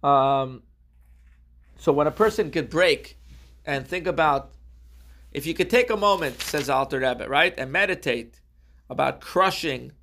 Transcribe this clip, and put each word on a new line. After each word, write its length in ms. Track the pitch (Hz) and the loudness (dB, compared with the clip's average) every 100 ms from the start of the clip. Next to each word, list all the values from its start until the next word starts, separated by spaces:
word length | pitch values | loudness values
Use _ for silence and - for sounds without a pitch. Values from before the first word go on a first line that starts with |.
Um, 580 | 143 139 135 139 135 127 _ _ _ _ _ - - _ _ - _ - | 4 4 4 2 -2 -8 _ _ _ _ _ -20 -20 _ _ -20 _ -4
so 120 | - | 0
when 140 | 143 147 | 2 2
a 60 | |
person 400 | - 220 214 175 | 2 0 2 -2
could 180 | 165 120 | -2 -2
break 480 | 151 180 139 - - - - - - - | 2 2 2 -4 -20 -20 -20 -20 -18 -6
and 180 | 139 | -6
think 220 | 131 185 175 | -6 -6 -4
about, 460 | 160 156 139 - - - - - - - - - | 0 2 2 -4 -20 -20 -20 -20 -20 -20 -20 -12
if 160 | 147 135 | -10 -8
you 60 | |
could 160 | 165 180 | -4 2
take 220 | 247 247 | 2 2
a 60 | 214 | 2
moment, 440 | 202 190 156 120 | 2 2 -2 -6
says 300 | - 151 135 | -6 -4 0
Alter 300 | 131 135 135 | 0 0 0
Rebbe, 280 | 131 123 - | -2 -2 -2
right, 240 | 139 175 180 | 2 2 0
and 120 | 131 | -4
meditate 680 | 156 202 185 - 120 117 _ _ _ _ _ _ | 0 0 -2 -2 -4 -6 _ _ _ _ _ _
about 320 | 123 139 131 | -2 -2 -2
crushing 720 | - 180 190 180 165 131 123 - | -6 0 2 0 -6 -6 -10 -20